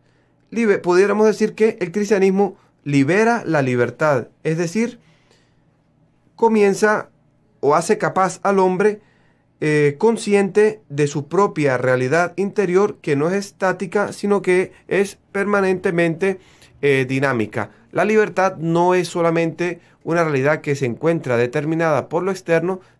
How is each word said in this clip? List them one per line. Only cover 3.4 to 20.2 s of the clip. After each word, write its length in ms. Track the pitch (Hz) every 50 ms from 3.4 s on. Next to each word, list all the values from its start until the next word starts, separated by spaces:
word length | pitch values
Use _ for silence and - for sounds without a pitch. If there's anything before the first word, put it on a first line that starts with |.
| -
la 180 | - 160 147 135
libertad, 680 | 131 123 123 120 117 120 - 160 151 143 123 113 - _ _ -
es 140 | 156 160 160
decir, 420 | 180 165 170 214 233 240 - - _ _ _ _ _ _ _ _ _ _ _ _ _ _ _ _ _ _ _ _ _ _ _ _ _ _ _
comienza 720 | - 226 226 220 214 202 196 196 190 214 214 214 196 - - _ _ _ _ _ _ _ _ _ _
o 140 | - 139 147
hace 240 | 165 165 - 214 208
capaz 420 | 185 160 - 190 190 180 165 - -
al 160 | 196 202 190
hombre, 420 | 190 185 185 180 202 214 208 208 _ _ _ _ _ _ _ _ _ _ _ -
eh, 340 | 160 156 151 151 147 147 143
consciente 840 | 147 - 226 233 220 - 208 202 202 196 190 190 208 214 214 214 - _ -
de 160 | 143 143 147
su 220 | 143 - 156 143 -
propia 500 | 170 185 202 196 202 160 147 139 127 123
realidad 560 | 131 127 127 127 127 127 147 170 175 170 170
interior, 640 | - 196 202 - - 202 175 180 185 202 214 - -
que 160 | - 165 147
no 120 | 135 147 170
es 60 | 190
estática, 800 | 202 196 - - - 202 185 180 180 202 175 - 208 202 202 -
sino 300 | - - 202 202 196 -
que 300 | 180 180 185 185 - - - _
es 320 | - - 180 202 196 - _ _ _ -
permanentemente, 1080 | 202 202 202 208 202 190 190 190 180 - 196 175 170 170 170 165 160 185 196 190 190 _ _ _ _ - - _ _ -
eh, 240 | 143 139 135 131 123
dinámica. 640 | 135 135 139 139 131 117 107 101 - 120 101 - - _ _ _
La 140 | - 151 180
libertad 540 | 208 220 214 214 - 170 - 190 190 185 -
no 360 | 156 165 165 170 175 180 180
es 140 | 180 170 165
solamente 720 | - 180 170 170 165 170 165 165 156 165 170 180 170 170 _ _ _ _ -
una 180 | - 165 175